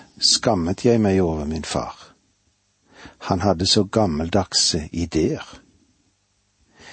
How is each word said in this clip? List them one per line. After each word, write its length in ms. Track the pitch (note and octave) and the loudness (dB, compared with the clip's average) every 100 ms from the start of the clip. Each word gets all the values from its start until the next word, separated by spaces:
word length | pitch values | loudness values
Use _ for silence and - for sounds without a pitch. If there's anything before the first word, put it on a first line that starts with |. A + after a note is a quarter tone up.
| - - | -18 -2
skammet 680 | - - - G2 E2 F#2+ B2 | 0 2 2 0 0 0 2
jeg 160 | A#2 | 4
meg 200 | G#2+ F#2+ | 4 4
over 240 | F2 D#2 D2 | 2 0 -4
min 220 | D#2 D2+ | -6 -6
far. 480 | C2+ - - - _ _ _ _ _ _ _ _ - - - - | -6 -6 -12 -20 _ _ _ _ _ _ _ _ -20 -20 -14 -4
Han 140 | F#2+ | 0
hadde 260 | G2 E2+ F#2+ | 0 0 2
så 160 | G#2+ | 0
gammeldagse 1040 | G2 A2 G#2 D2+ E2 G2+ F2+ - - E2+ D#2 | 2 0 0 0 -2 -2 0 -2 0 -2 -6
ideer.» 680 | E2 E2+ D#2+ F#2+ D#3 - - _ _ _ _ _ _ _ _ _ _ _ _ - | -6 -4 0 0 -2 -10 -20 _ _ _ _ _ _ _ _ _ _ _ _ -20